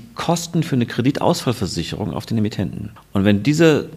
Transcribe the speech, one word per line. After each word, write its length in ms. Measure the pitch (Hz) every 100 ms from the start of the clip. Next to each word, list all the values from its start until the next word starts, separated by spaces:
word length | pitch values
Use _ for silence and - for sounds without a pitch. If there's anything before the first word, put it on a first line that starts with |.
| -
Kosten 480 | - - 170 - 170
für 140 | 151 131
eine 100 | 117
Kreditausfallversicherung 1300 | - 120 139 117 175 - 113 92 - 80 - 95
auf 140 | 64 -
den 100 | 113
Emittenten. 540 | 104 - 95 - - - -
Und 140 | 98 98
wenn 160 | 101
diese 480 | 104 151 165 143 -